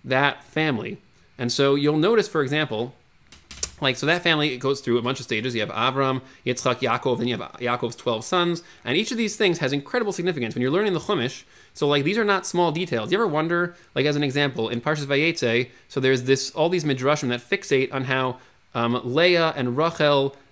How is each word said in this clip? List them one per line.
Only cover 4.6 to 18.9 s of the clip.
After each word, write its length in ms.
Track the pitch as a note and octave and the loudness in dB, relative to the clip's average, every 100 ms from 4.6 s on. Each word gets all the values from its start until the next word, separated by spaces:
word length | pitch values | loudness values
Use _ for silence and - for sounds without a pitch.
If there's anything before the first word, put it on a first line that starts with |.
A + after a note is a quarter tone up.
| C3 C3+ | -2 -2
through 160 | - A#2+ | 0 0
a 40 | |
bunch 200 | A#2+ C3 | 0 -4
of 20 | |
stages. 320 | A#2+ A2 B2+ A#2 | -4 -4 -2 -2
You 60 | |
have 80 | G#2 | -4
Avram, 520 | - B2 C3+ C3 C3 - - B2+ | 0 0 0 0 -2 -6 -10 -4
Yitzchak, 360 | B2 C3 A#2+ | -2 0 0
Yaakov, 380 | B2 A#2+ C#3 A#2+ | 0 0 0 0
then 100 | B2 | -2
you 80 | A2 | -4
have 160 | E2 - | -6 -6
Yaakov's 360 | A#2+ A#2+ A#2 - | -4 -2 -4 -4
twelve 300 | - A2+ - | -4 -4 -2
sons. 360 | F3+ F3 E3+ - - | 0 0 -2 -8 -14
And 140 | A2+ D3+ | -2 -2
each 120 | A3 | 0
of 80 | A#3 | 0
these 200 | A3 - | -2 2
things 220 | G3+ E3+ | 2 2
has 120 | C3+ | 0
incredible 400 | C#3+ C#3 - G#3 | -2 -2 -4 -2
significance 420 | F#3 F3 D3+ A2+ | -2 -2 -2 -4
when 80 | B2+ | -2
you're 80 | B2+ | 0
learning 220 | E3+ G#3+ | 2 0
the 80 | E3 | -2
Chumash. 440 | - F#3+ A#2+ - - - - | 0 0 0 -4 -18 -20 -18
So, 140 | - C#3+ | -2 2
like, 160 | D3 | 2
these 140 | C#3+ G#3+ | 2 0
are 80 | G#3 | 2
not 200 | F#3+ - | 0 0
small 280 | F3 E3+ | 0 0
details. 360 | D3+ F3+ A#2 G#2+ | 0 -2 -2 0
You 80 | F#3+ | 0
ever 80 | A3 | 0
wonder, 520 | D3+ E3 F3 F3 - - - | 0 0 0 -2 -6 -8 -2
like, 100 | C#3+ | 0
as 120 | D3 | 2
an 60 | |
example, 440 | C#3+ C#3 C#3+ B2 A2+ | 0 0 0 0 -2
in 140 | A#2+ | -2
Parshas 240 | D3 D3+ C#3 | -2 -4 0
Vayetze, 640 | C#3 D#3+ - B2 A#2+ B2 - - | 2 2 0 0 0 -2 -8 -8
so 140 | C#3 | 0
there's 220 | C3 C3 | 2 2
this, 280 | B2+ C3+ - | 4 2 2
all 160 | - E3 | 0 0
these 160 | F3+ | 2
midrashim 460 | D3+ C3 C3 D3 C3 | 0 0 2 0 0
that 100 | A#2+ | -4
fixate 540 | - G3 - C3+ C3 | -2 -4 0 0 0
on 100 | C3+ | -2
how, 360 | C3 C3 C3 B2 - _ _ A#2 | -2 -2 -2 -4 -14 _ _ -2
um, 240 | A#2 | 0